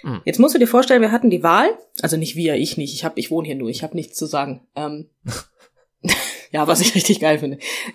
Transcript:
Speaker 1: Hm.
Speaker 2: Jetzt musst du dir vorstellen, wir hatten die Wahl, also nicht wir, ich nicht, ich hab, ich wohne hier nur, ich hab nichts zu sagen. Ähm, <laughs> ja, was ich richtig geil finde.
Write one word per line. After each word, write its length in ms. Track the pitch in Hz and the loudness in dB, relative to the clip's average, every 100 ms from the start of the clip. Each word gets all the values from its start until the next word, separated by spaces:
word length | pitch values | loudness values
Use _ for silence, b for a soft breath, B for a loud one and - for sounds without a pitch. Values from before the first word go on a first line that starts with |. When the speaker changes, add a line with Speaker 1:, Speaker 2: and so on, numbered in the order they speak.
Speaker 1:
Hm. 200 | - 110 | -10 -6
Speaker 2:
Jetzt 140 | - - | -2 4
musst 160 | 277 | 4
du 40 | 320 | 6
dir 80 | 233 | 4
vorstellen, 340 | 240 262 254 | 4 4 4
wir 100 | 220 | 4
hatten 180 | 233 233 | 2 2
die 120 | 180 | 2
Wahl, 240 | 165 180 311 453 _ - | 4 4 2 0 _ -8
also 140 | 160 160 | -4 -2
nicht 180 | 156 147 | -4 -2
wir, 180 | 165 147 | 0 0
ich 200 | 151 - | -2 -4
nicht, 180 | 139 | -8
ich 100 | 147 | -6
hab, 140 | 160 - | -8 -6
ich 120 | 120 | -4
wohne 160 | 165 151 | -4 -4
hier 100 | 135 | -6
nur, 120 | 117 | -6
ich 140 | 120 | -8
hab 100 | 156 | -8
nichts 220 | 170 151 - | -8 -10 -8
zu 100 | 156 | -6
sagen. 400 | 147 143 131 _ - | -4 -6 -8 _ -12
Ähm, 340 | 147 151 160 _ | -10 -10 -16 _
<laughs> 1300 | - - - _ _ _ _ _ 180 - - - - | -12 -12 -14 _ _ _ _ _ -4 -4 -4 -12 -6
ja, 160 | 151 151 | -2 2
was 120 | 165 | 2
ich 140 | 180 | 2
richtig 240 | 196 - 202 | 2 2 2
geil 220 | 156 151 | 2 2
finde. 180 | 147 139 B B B | -2 -8 B B B